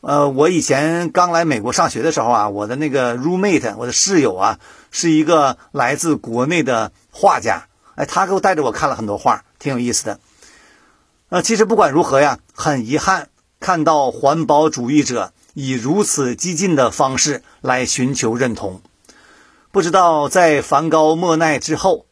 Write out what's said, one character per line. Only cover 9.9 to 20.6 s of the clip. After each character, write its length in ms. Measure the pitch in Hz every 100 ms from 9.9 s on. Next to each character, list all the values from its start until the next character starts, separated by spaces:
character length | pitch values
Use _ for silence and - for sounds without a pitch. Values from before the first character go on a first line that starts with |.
思 120 | 117
的。 160 | - - _ _ - - _ _ _ _ _ _ _
呃， 120 | 180
其 140 | - 220
实 80 |
不 100 | 214
管 160 | 226 170
如 140 | 139
何 160 | 180 135
呀， 180 | 143 123 _
很 320 | - 160 139 110
遗 100 | 143
憾 320 | - 190 143 _ _ _
看 240 | - 175
到 300 | 151 151 131
环 340 | - 139 160 147
保 240 | 147 156
主 180 | 151 120
义 100 | 147
者 300 | 131 120 92 _ _
以 200 | - 135
如 320 | 127 120 185
此 320 | 202 - 131 117
激 180 | 170
进 220 | 160 190 151
的 160 | 120
方 260 | - 135 127
式 240 | 147 131 _ _
来 240 | 131 127 123
寻 280 | - 127
求 220 | 135 113 120
认 180 | 127
同。 260 | 107 101 92 _ _ _ _ _ _ _ _ _
不 100 | 196
知 80 | 175
道 380 | 190 175 156 147
在 340 | 185 170 147